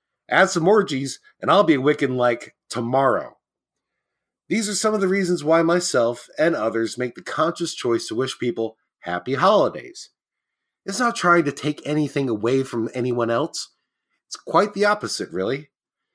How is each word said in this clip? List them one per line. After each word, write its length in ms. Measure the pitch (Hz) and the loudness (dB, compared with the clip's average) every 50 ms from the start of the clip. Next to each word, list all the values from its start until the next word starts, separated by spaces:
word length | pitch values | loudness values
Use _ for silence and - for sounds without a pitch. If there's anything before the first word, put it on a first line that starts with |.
| _ _ _ _ _ - | _ _ _ _ _ 0
Add 220 | - 156 190 185 | 2 2 2 2
some 160 | - 170 156 | 2 0 2
orgies, 520 | 185 214 214 185 143 143 131 139 131 - - _ _ _ - | 4 4 4 2 0 -4 -6 -6 -6 -10 -12 _ _ _ -6
and 80 | - 117 | 0 2
I'll 140 | 165 196 202 | 4 4 6
be 100 | 156 151 | 4 4
a 60 | 131 | 4
Wiccan, 380 | 131 147 147 - 147 127 127 | 4 2 2 2 0 -2 0
like, 380 | 127 123 120 117 117 - - _ _ _ - | 2 2 2 0 0 -6 -18 _ _ _ -8
tomorrow. 680 | - 123 117 117 131 135 135 131 107 87 67 60 - _ _ _ _ _ _ _ _ _ _ _ _ _ _ _ _ _ _ _ _ _ _ | -6 -6 -4 0 0 2 4 4 2 0 -2 -8 -16 _ _ _ _ _ _ _ _ _ _ _ _ _ _ _ _ _ _ _ _ _ _
These 220 | - 180 226 214 208 | -4 -4 -2 -2 -4
are 60 | 202 | -4
some 180 | - - 214 214 | 0 0 0 2
of 80 | 208 | 2
the 60 | 196 | 2
reasons 360 | 185 190 196 190 170 180 156 147 | 2 2 2 2 0 0 0 2
why 200 | 151 160 165 165 | 2 4 4 4
myself 640 | 165 175 180 175 - - 127 117 117 120 - - - - | 4 2 2 0 0 2 2 2 2 0 -4 -10 -12 -2
and 180 | - 156 170 170 | 0 0 2 2
others 440 | - 110 113 104 113 113 107 - 120 | 0 -2 0 0 0 -2 -2 -4 -6
make 160 | 127 123 - | -8 -8 -8
the 80 | 107 - | -12 -12
conscious 500 | - - - 156 165 170 - 170 160 - | -8 -2 -2 -2 -2 -2 -4 -8 -8 -8
choice 340 | - - 123 117 113 - | -4 -2 0 0 -2 -2
to 80 | - 110 | -4 -4
wish 220 | 117 131 127 - | -4 -4 -4 -6
people 400 | - 127 123 117 113 113 110 - _ _ _ _ _ | -6 -4 -4 -4 -4 -6 -6 -8 _ _ _ _ _
happy 340 | - 87 87 90 - 127 135 | -8 -6 -6 -6 -4 -4 -2
holidays. 760 | 127 165 196 214 196 139 104 85 76 - 131 - - - - _ _ _ _ _ _ _ _ _ _ _ _ _ _ - 190 | 2 2 4 4 4 2 2 -2 -6 -16 -16 -20 -20 -20 -20 _ _ _ _ _ _ _ _ _ _ _ _ _ _ -12 -10
It's 100 | 196 208 | -6 -2
not 160 | 254 240 - | -2 -2 -2
trying 280 | - - 175 175 175 156 | 0 2 4 4 4 4
to 80 | 143 | 2
take 340 | 143 - - 151 147 - - | -2 -4 -4 -4 -4 -4 -4
anything 440 | 139 151 151 151 135 - 143 139 127 | -4 -2 -2 -2 -2 -2 -2 0 0
away 340 | 110 104 104 117 135 135 131 | -2 0 0 2 2 2 0
from 260 | - - 117 110 117 - | 0 -2 -4 -4 -4 -4
anyone 340 | 127 120 127 120 120 117 113 | -4 -2 -2 0 0 0 0
else. 400 | 117 120 151 165 - - - - _ _ _ _ _ _ _ _ _ _ _ | 0 0 0 -2 -4 -10 -12 -12 _ _ _ _ _ _ _ _ _ _ _
It's 80 | - - | -18 -18
quite 380 | - - - - 170 208 208 - | -16 -8 0 2 2 2 2 0
the 120 | 196 208 | 0 0
opposite, 460 | 202 208 208 - 104 - - 95 - | 0 0 0 -4 -8 -6 -6 -8 -6
really. 380 | 80 92 92 110 135 147 151 _ _ _ _ _ _ _ _ _ | -4 -4 -2 -2 -4 -6 -8 _ _ _ _ _ _ _ _ _